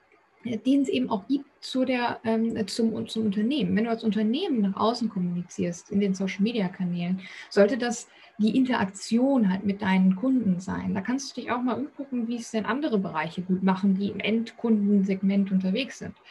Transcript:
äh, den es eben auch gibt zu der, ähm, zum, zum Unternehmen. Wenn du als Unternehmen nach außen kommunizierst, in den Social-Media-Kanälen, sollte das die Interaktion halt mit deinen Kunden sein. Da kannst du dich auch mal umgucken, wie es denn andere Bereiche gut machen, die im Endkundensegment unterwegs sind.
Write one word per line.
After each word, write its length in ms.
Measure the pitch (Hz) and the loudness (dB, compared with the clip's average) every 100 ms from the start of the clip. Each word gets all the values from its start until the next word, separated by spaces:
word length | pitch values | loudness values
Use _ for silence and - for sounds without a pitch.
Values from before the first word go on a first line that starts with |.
| _ _ _ _ | _ _ _ _
äh, 160 | 240 220 | -8 -4
den 240 | 254 277 | 2 2
es 60 | 269 | 2
eben 200 | 254 254 | 0 -2
auch 180 | 196 - | -4 -2
gibt 180 | 285 - _ | -4 -4 _
zu 240 | - 262 | -6 -2
der, 340 | 254 254 233 - | 0 0 -2 -2
ähm, 420 | 226 226 226 226 196 | -2 0 0 -2 -6
zum, 400 | - 226 226 226 | 0 0 -2 -6
zum 200 | 220 214 | -2 -2
Unternehmen. 500 | 196 220 294 180 190 | 0 0 0 0 0
Wenn 80 | |
du 60 | 233 | 0
als 120 | 226 | 0
Unternehmen 600 | 226 202 214 269 392 247 | 0 0 0 0 0 0
nach 140 | 196 196 | 0 0
außen 320 | 208 247 220 | 0 0 -2
kommunizierst, 840 | 190 180 175 175 - 175 175 - | -2 -2 -4 -6 -4 -4 -6 -4
in 80 | 202 | 0
den 140 | 202 | 0
Social-Media-Kanälen, 1040 | 185 190 - 208 240 185 - 180 175 175 185 - - - | 0 -4 0 0 0 -2 -2 -4 -2 -2 -4 -6 -18 -2
sollte 280 | 202 202 254 | 4 4 4
das 300 | 240 233 - - - - | -2 -4 -10 -20 -14 0
die 180 | 208 262 | 2 2
Interaktion 920 | 262 240 196 - - 226 269 269 196 | 2 2 0 -4 -2 2 4 4 4
halt 160 | 190 | 2
mit 160 | 202 196 | 0 -2
deinen 360 | 196 190 185 185 | 2 4 6 4
Kunden 420 | 262 254 202 175 | 2 2 2 0
sein. 340 | 185 175 185 | -2 -4 -2
Da 100 | 190 | -2
kannst 340 | 190 262 - - | -2 -4 -6 -10
du 40 | |
dich 120 | - | -4
auch 100 | 240 | -2
mal 160 | 254 226 | -2 -2
umgucken, 480 | 294 - 269 247 226 | -6 -10 -6 -4 -4
wie 100 | 240 | -6
es 140 | - | -4
denn 160 | 220 196 | -4 -2
andere 320 | 247 302 220 | -2 0 0
Bereiche 440 | 175 160 160 - | -2 -4 -4 -4
gut 200 | 175 185 | -2 0
machen, 320 | 185 190 202 | 2 2 2
die 140 | 190 202 | 2 0
im 100 | - | -2
Endkundensegment 1300 | - 226 226 - 233 214 202 202 190 190 196 196 196 | -2 0 -2 -4 2 2 4 4 4 2 2 2 4
unterwegs 480 | 185 185 208 269 - | 2 2 0 -2 -6
sind. 160 | 185 - - | -12 -14 -20